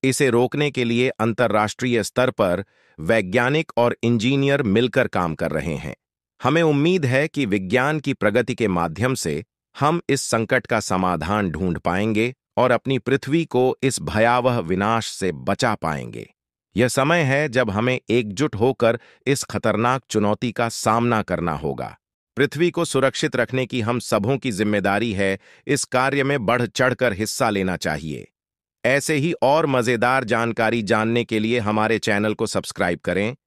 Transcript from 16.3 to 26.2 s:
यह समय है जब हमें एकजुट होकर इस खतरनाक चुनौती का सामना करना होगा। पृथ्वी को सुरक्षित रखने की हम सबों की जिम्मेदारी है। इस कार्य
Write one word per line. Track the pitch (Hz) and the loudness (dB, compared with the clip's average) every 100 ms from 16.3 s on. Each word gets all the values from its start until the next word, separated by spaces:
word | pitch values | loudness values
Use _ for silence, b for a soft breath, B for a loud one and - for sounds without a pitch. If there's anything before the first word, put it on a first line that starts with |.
| _ _ _ _ 90 | _ _ _ _ 0
यह | 123 | 2
समय | - 139 170 | 2 2 2
है | 143 139 151 | 2 0 0
जब | 123 117 | 0 0
हमें | 98 120 127 - | 0 0 -2 0
एकजुट | 117 107 95 151 104 | 0 0 -2 -2 2
होकर | 120 131 117 117 b b - | 0 2 0 0 b b -2
इस | 139 | -2
खतरनाक | - 104 113 101 120 135 _ | -2 -2 0 2 0 -2 _
चुनौती | 110 104 107 127 | 0 0 0 -2
का | 104 117 | -2 -4
सामना | - - 113 120 110 | -2 2 2 2 0
करना | - 87 85 | -2 -4 -2
होगा। | 76 73 67 58 - _ _ _ - | -4 -6 -6 -10 -14 _ _ _ -2
पृथ्वी | 143 143 170 | -2 0 -2
को | 170 170 | 0 -2
सुरक्षित | 135 135 - 156 123 | 0 0 0 -4 -2
रखने | 113 131 127 | -2 -2 -4
की | 127 | -2
हम | 110 120 | -2 -2
सबों | - 110 104 135 | 0 0 0 -2
की | 135 | -2
जिम्मेदारी | 95 104 104 98 101 117 | -2 0 0 0 0 0
है। | 98 98 98 b b - | 0 -2 -2 b b -4
इस | 139 | -4
कार्य | - 127 131 139 | 0 0 0 0